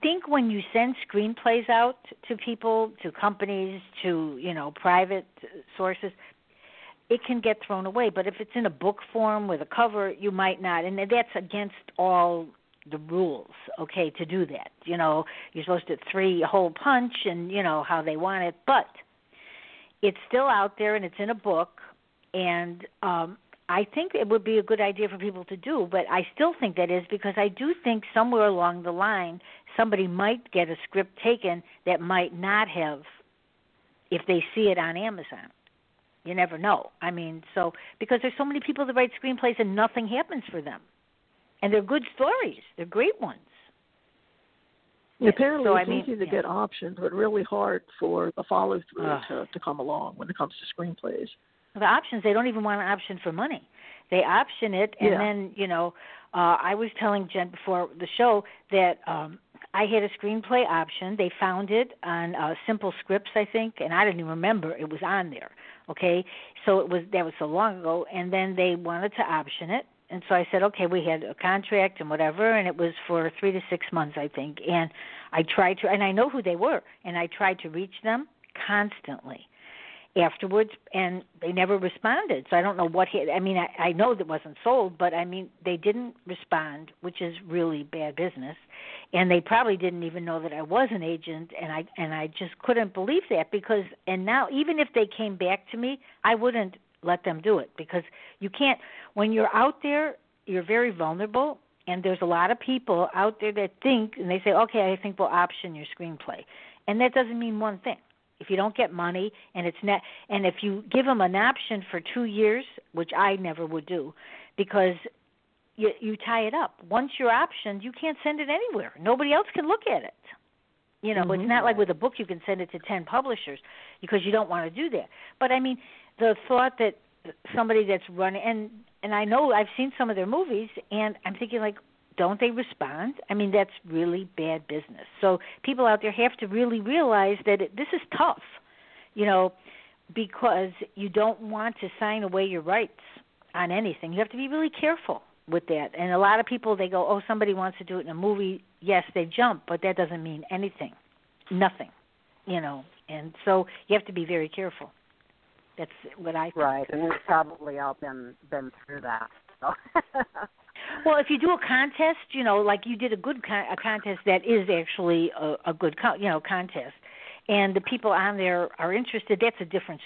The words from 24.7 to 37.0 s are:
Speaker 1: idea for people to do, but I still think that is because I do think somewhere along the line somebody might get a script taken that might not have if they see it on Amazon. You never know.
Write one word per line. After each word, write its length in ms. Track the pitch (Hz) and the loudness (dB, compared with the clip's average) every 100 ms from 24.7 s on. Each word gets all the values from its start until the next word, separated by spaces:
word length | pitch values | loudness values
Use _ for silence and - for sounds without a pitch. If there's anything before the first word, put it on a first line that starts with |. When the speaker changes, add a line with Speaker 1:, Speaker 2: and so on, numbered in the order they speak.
| 214 | 2
Speaker 1:
idea 300 | 202 196 208 | 2 0 -2
for 80 | 190 | -4
people 260 | 202 185 180 | -6 -8 -10
to 120 | 196 | -10
do, 300 | 208 302 175 | -4 -2 0
but 160 | 185 - | 0 0
I 200 | 180 175 - | 0 -2 2
still 180 | 320 349 | 2 2
think 160 | 220 175 | -2 0
that 160 | 175 | 0
is 120 | 180 175 | 0 -2
because 240 | 202 202 196 | -4 -2 0
I 120 | 208 | 0
do 260 | 185 277 359 | 0 -4 -2
think 200 | 240 220 - | 0 -2 0
somewhere 320 | 226 240 233 208 | 2 4 4 4
along 380 | 180 175 175 | 4 2 0
the 80 | 175 | -4
line 500 | 175 202 202 175 175 - - - - | -2 0 0 -4 -8 -16 -20 -6 0
somebody 300 | 226 202 185 | 2 2 0
might 460 | 175 202 240 - | 0 0 0 -2
get 180 | 185 165 | 0 0
a 60 | 160 | -2
script 340 | - 196 190 - | -4 -2 -2 0
taken 400 | 226 240 196 170 - - - | 0 2 0 -4 -8 -6 -2
that 120 | 170 | 0
might 320 | 170 185 180 175 | 2 2 2 -2
not 300 | 190 208 214 | 0 2 2
have 320 | 175 156 143 151 - _ _ _ _ _ _ _ _ - | 0 -4 -4 -12 -20 _ _ _ _ _ _ _ _ -6
if 120 | 170 - | -4 0
they 180 | 175 - | 0 0
see 160 | 220 208 | 2 4
it 80 | 175 | 4
on 180 | 165 170 | 0 -4
Amazon. 540 | 220 190 147 110 - _ _ _ _ _ _ _ 165 | -6 -8 -12 -16 -18 _ _ _ _ _ _ _ -6
You 100 | 180 | 0
never 240 | 180 160 | 0 0
know. 320 | 202 190 - - | 2 0 0 -10